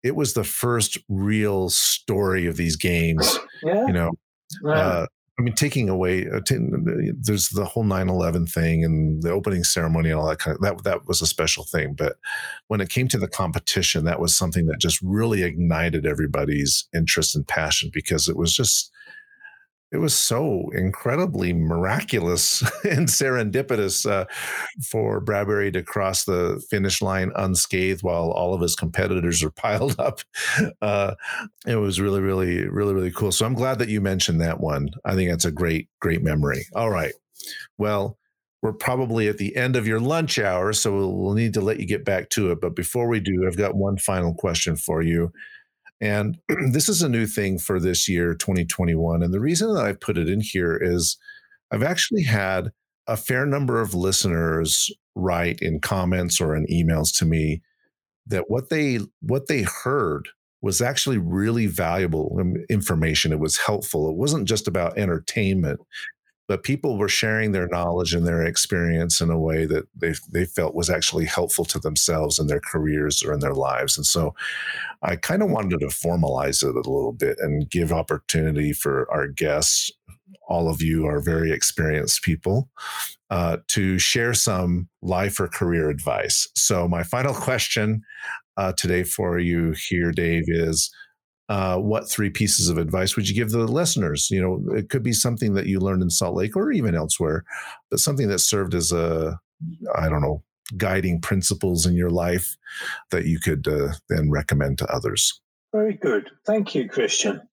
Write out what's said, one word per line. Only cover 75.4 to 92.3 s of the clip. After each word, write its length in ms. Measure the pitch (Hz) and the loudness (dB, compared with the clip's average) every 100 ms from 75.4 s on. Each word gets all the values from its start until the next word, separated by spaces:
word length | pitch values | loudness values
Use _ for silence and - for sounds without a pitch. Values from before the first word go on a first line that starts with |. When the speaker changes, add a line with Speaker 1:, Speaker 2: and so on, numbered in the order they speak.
| 208 | 2
Speaker 1:
wanted 320 | 120 95 85 | 0 0 0
to 80 | 69 | -2
formalize 720 | - 85 87 80 65 69 67 | -2 0 2 2 0 0 0
it 140 | 69 62 | 0 0
a 20 | 65 | -2
little 220 | 69 60 | -2 -2
bit 240 | - 69 69 | -2 -2 -2
and 300 | 76 73 73 | -2 -2 0
give 220 | 87 82 | 0 0
opportunity 840 | 80 82 78 - 82 78 73 73 | 0 -2 -6 -2 0 0 0 0
for 360 | 71 73 67 62 | -2 -2 -2 0
our 160 | 76 71 | -2 -2
guests. 640 | 69 76 73 76 - - - - - _ - - | -2 0 2 2 0 -2 -8 -20 -20 _ -20 -4
All 220 | 87 82 | 0 0
of 120 | 76 | 0
you 240 | 80 80 78 | 0 2 0
are 160 | 73 | 0
very 300 | 76 80 82 | 0 0 0
experienced 720 | 76 - - 80 76 80 - | 0 0 0 0 0 0 0
people, 460 | - 82 90 107 131 - - - - - _ | 0 -2 0 0 -2 -10 -12 -8 -10 -12 _
uh, 280 | 92 87 - - | -2 0 -2 -2
to 300 | - 95 92 | 0 2 2
share 340 | - 123 117 | 2 2 2
some 560 | 113 - 92 90 87 87 _ | 2 2 2 2 0 -2 _
life 360 | - 90 101 - | -2 0 0 -2
or 80 | 90 | -4
career 420 | - 90 85 76 | -2 0 2 2
advice. 580 | 71 71 55 - - - - | 0 -2 -2 0 -2 0 0
So 320 | - 92 87 | 2 2 2
my 160 | 85 | 0
final 300 | 85 123 135 131 | 0 0 0 -2
question, 680 | - 127 - - 107 107 - - - - _ - | 0 0 0 0 0 -2 -6 -14 -12 -12 _ -4
uh, 160 | 95 | -2
today 300 | 90 85 90 | -2 0 0
for 340 | 87 - 87 87 | 0 -2 -2 0
you 360 | 87 85 82 | 2 2 2
here, 380 | 78 - 87 85 | 0 -2 0 0
Dave, 340 | 80 85 85 80 | 0 0 0 2
is 440 | 82 82 80 - - - _ _ _ - | 0 2 0 -2 -6 -20 _ _ _ -4
uh, 280 | 101 95 92 | -2 0 0
what 320 | 104 107 - | 0 0 -2
three 200 | - | -2
pieces 400 | 104 | -2